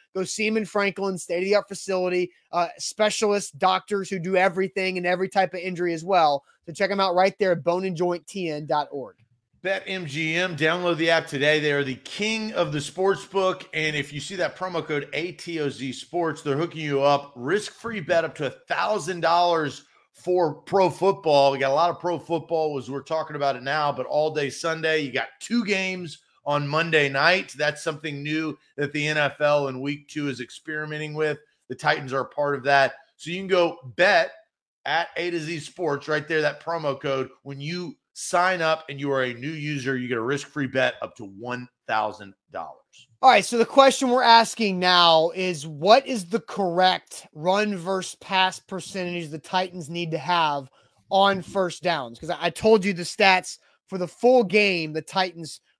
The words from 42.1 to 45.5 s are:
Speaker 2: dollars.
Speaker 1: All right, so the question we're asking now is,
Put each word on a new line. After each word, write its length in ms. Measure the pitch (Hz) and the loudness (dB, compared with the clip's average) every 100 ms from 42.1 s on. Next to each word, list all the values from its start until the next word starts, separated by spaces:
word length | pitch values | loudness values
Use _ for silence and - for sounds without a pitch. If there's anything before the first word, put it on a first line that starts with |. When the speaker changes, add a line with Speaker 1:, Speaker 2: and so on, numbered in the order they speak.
| 101 98 98 _ | -6 -16 -20 _
Speaker 2:
dollars. 220 | 92 80 65 _ - _ _ | -12 -12 -16 _ -20 _ _
Speaker 1:
All 100 | 254 | 6
right, 140 | 220 | 6
so 140 | 185 233 | 4 0
the 80 | 220 | 4
question 440 | 277 269 - 262 | 6 6 4 0
we're 120 | 247 | 4
asking 560 | 233 233 226 - 214 185 | 8 8 6 0 -2 0
now 520 | 180 180 170 160 165 | 4 6 8 6 4
is, 320 | 175 185 | 0 -4